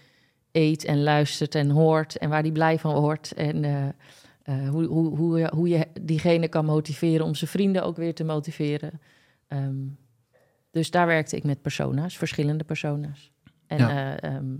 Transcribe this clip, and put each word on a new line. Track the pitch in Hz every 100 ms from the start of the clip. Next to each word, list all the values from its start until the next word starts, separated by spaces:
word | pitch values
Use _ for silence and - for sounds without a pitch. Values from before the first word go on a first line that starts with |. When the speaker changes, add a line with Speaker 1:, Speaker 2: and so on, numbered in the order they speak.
| _ _ _ _ _
Speaker 1:
eet | 165 156 156 -
en | 147
luistert | 147 147 147 - 147 151
en | 143
hoort | 143 160 156 156 -
en | 156
waar | 151
die | 156
blij | 156 160 160
van | 160 143
wordt. | 147 156 -
En, | - 151 156
eh, | 147 143 139 139 - - - _
eh, | - 135 139
hoe, | 151 165
hoe, | 156 165 147
hoe, | 170 165 165
hoe | 156 175
je | 165 160 -
diegene | 160 156 175 170 165
kan | 165 156
motiveren | 151 156 147 170 160 160
om | 151
zijn | 156
vrienden | - 196 190
ook | 170 165
weer | 170 160
te |
motiveren. | 160 156 147 160 147 147 147 160 _ _ _ _ -
Ehm, | 143 139 135 135 143 _ _ _ _ _ _ _
dus | 165 160
daar | 180 175
werkte | 165 151 -
ik |
met | 147 139
persona's, | - - 143 131 175 -
verschillende | 165 - 147 156
persona's. | 151 151 151 147 147 143 - _ _ _ -
En, | 156
Speaker 2:
Ja. | 120 143 135 139
Speaker 1:
eh, | 151 139
ehm, | 135 135